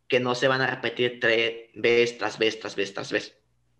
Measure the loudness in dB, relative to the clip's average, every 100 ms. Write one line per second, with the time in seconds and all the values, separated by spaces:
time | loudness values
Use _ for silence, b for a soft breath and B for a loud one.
0 | -2 0 0 2 2 2 0 -2 -4 0
1 | -2 0 2 2 0 -4 -14 -2 2 4
2 | 4 0 -6 0 -2 -2 -10 -6 -6 -6
3 | -4 -4 -6 _ _ _ _